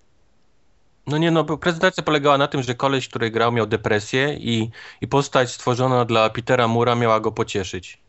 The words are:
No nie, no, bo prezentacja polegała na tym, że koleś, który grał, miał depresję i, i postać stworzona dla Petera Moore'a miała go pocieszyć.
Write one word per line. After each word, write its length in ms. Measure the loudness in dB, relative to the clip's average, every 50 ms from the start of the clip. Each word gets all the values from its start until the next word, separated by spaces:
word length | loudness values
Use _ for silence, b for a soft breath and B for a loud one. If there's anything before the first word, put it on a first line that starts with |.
| _ _ _ _ _ _ _ _ _ _ _ _ _ _ _ _ _ _ _ _ _
No 120 | -4 -2 0
nie, 120 | 2 2
no, 140 | 2 2 2
bo 140 | 0 -2 -2
prezentacja 440 | -2 -2 0 2 2 0 0 0
polegała 360 | -2 0 0 2 4 4 4 4
na 80 | 2
tym, 160 | 0 -2 -2
że 120 | -4 -4 -2
koleś, 340 | -2 0 0 0 -2 -4 -6
który 220 | -6 -4 -4 -2
grał, 220 | 0 0 0 2
miał 140 | 2 0 0
depresję 680 | 0 -2 -2 0 0 0 0 -2 -2 -2 -2 -2 -2 -4
i, 360 | -6 -4 -4 -2 -2 -2 -4 B B B B B B
i 80 | -4 0
postać 420 | 0 0 0 2 2 2 2 0
stworzona 520 | -2 -4 -4 -2 0 0 0 2 2 2 2
dla 260 | 2 2 2 2 2
Petera 340 | 0 -2 -2 0 2 2 2
Moore'a 320 | 2 2 2 2 2 2 2
miała 220 | 2 2 2 2
go 120 | 0 -2
pocieszyć. 680 | -4 -4 -4 -4 -4 -6 -6 -6 -8 -12 -12 -14 -20 -20 _